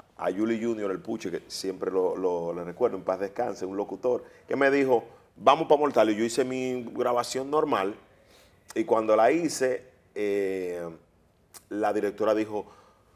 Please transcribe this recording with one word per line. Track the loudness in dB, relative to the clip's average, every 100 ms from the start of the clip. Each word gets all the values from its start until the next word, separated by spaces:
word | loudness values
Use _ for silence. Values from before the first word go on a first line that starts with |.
| -20 -6
a | -4
Yuli | -2 0 0
Junior, | -2 -2 -4
el | -6
Puche, | -6 -8 -6
que | -8 -8
siempre | -8 -6 -4 -2
lo, | 0 0 0
lo, | 0 0 -4
le | -6
recuerdo, | -8 -2 0 0
en |
paz | -4 -2
descanse, | -4 -4 -6 -4 -8
un | -6
locutor, | -6 -4 -2 -2 -4 -20 -8
que | 0
me | 2
dijo, | 4 4 2 0 -18 _ 0
"Vamos | 4 4 4
pa' | 4
Mortal". | 4 4 4
Y | 4
yo |
hice | 0 0 -2
mi | -2 -4 -4 -8
grabación | -4 0 0 -2 -6 -2
normal, | 0 2 2 0 -4 -16 _ _ -20 -20 _ _
y | -4 2
cuando | 2 4 6
la | 6
hice, | 4 0 0 0 -2 -6 _ _ -4
eh, | -2 0 0 -2 -4 -6 -8 -12 _ _ _ _ _ -20 _
la | -2 0
directora | 0 -2 0 2
dijo, | 2 0 -4 -10 -18 -20 _ _